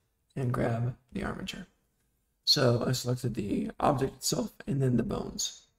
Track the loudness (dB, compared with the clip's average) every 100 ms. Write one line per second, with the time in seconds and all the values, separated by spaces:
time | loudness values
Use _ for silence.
0 | _ _ _ -4 -2 0 0 0 -2 -4
1 | _ -6 -6 -6 -8 -10 -14 _ _ _
2 | _ _ _ _ 0 4 6 4 2 0
3 | 0 -2 -2 -2 -2 -2 -2 0 2 2
4 | 0 -2 -2 -2 -2 -8 -4 0 2 2
5 | 0 -4 -6 -6 -8 -8 -18